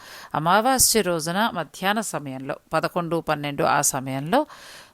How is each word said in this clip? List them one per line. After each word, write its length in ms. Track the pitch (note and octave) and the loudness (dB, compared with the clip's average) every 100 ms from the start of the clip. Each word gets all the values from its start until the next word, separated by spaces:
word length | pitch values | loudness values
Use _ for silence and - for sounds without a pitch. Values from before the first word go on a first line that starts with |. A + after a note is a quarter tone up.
| - - - D3 | -14 -18 -6 -2
అమావాస్య 680 | D#3+ G3 A#3+ B3+ - A3+ | 4 4 4 4 4 4
రోజున 500 | F3+ E3+ D#3 F3+ A3+ | 2 0 -2 -2 -2
మధ్యాహ్న 480 | F3 D#3 - F#3+ G#3+ | -2 -6 -4 -2 -2
సమయంలో 540 | G#3 D#3 D3 C3 C3+ D3 _ | -4 -6 -8 -8 -8 -8 _
పదకొండు, 460 | D#3+ G3+ F3+ E3+ E3 | -2 0 -2 -2 -2
పన్నెండు 440 | D#3 D3+ D3 C#3 | -2 -2 -2 0
ఆ 180 | - C#3 | 2 4
సమయంలో 640 | C#3+ C#3 C3 C3+ D3+ B3 D4+ - - - - | 2 -2 -4 -4 0 0 0 -8 -20 -20 -20